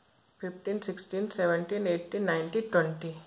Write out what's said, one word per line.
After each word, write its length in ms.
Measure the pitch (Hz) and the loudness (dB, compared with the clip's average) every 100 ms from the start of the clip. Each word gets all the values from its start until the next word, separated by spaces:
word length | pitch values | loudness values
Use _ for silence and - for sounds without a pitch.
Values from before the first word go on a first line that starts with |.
| _ _ _ _ | _ _ _ _
फ़िफ़्टीन, 380 | 185 185 196 208 | -10 -6 -4 -2
सिक्सटीन, 480 | 202 180 - 190 208 | -4 -8 -6 -4 -2
सेवनटीन, 580 | - 175 170 175 208 190 | 2 2 2 0 0 2
एटीन, 360 | 170 - 208 | 0 0 0
नाइनटीन, 460 | 196 165 165 220 220 | 2 2 0 -2 2
ट्वेंटी। 420 | 180 160 160 165 160 | 4 4 0 -8 -10